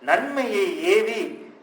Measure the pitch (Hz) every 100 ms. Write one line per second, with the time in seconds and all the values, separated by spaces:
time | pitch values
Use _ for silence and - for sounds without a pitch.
0 | - 160 277 277 247 202 190 160 170 214
1 | 220 226 - - - -